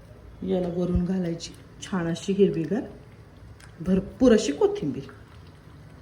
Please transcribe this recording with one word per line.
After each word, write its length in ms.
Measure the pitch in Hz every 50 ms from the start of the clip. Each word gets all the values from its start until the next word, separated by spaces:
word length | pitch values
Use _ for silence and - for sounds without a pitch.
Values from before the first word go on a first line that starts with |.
| - - - - - - - - - 185
याला 200 | 190 180 180 175
वरून 360 | 170 180 175 175 180 180 175
घालायची 480 | 175 190 185 175 170 165 165 - - - - - - - -
छान 240 | - - 202 180 165
अशी 260 | 165 170 - - 202
हिरवीगार 500 | 190 202 196 170 156 165 156 147 196 254 - - - - - - - - - - - - - - - - - - - -
भरपूर 520 | 160 180 190 185 - - - - 262 240
अशी 200 | 220 - - 285
कोथिंबीर. 500 | 285 - 427 403 - - - 139 120 135 - - - - - - - - - - - - - - - - - - - -